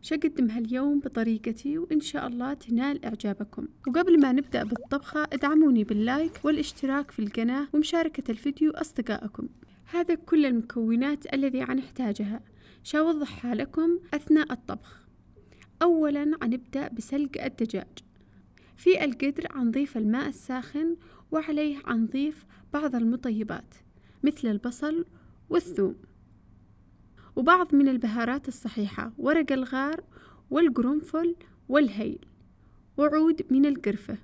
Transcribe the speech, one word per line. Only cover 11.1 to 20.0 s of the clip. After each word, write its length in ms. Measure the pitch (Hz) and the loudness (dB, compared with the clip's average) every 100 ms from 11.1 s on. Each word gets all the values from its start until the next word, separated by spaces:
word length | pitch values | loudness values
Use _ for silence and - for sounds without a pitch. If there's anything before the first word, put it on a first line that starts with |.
| 294 - | -2 -4
الذي 280 | 277 269 254 | -2 0 -2
عنحتاجها، 800 | 262 262 254 - 247 226 208 226 - - - - | -2 -4 -4 -4 -4 -2 -4 -6 -12 -20 -20 -20
شاوضحها 720 | - 302 320 311 294 - 240 226 | -4 0 2 0 -4 -6 -4 -4
لكم 440 | 277 - 330 349 - | -2 0 2 0 -2
أثناء 380 | 294 - 311 302 | -8 4 4 4
الطبخ. 540 | 240 - - - - _ _ _ - - - - - | -4 -8 -10 -10 -20 _ _ _ -20 -20 -20 -20 0
أولًا 500 | 349 330 302 285 294 320 | 2 4 2 0 0 0
عنبدأ 460 | 240 247 - 269 285 | -2 -4 -4 -8 -8
بسلق 560 | 233 - 277 285 - | -8 -6 -4 -4 -6
الدجاج. 440 | 269 - 226 190 - - _ _ _ - - _ - - | -10 -4 -4 -4 -8 -18 _ _ _ -20 -20 _ -20 0
في 300 | - 370 302 | 4 4 2
القدر 420 | 233 269 285 - | 0 -2 -2 -6
عنضيف 460 | 277 240 240 285 | -2 0 0 -2
الماء 300 | 226 | 0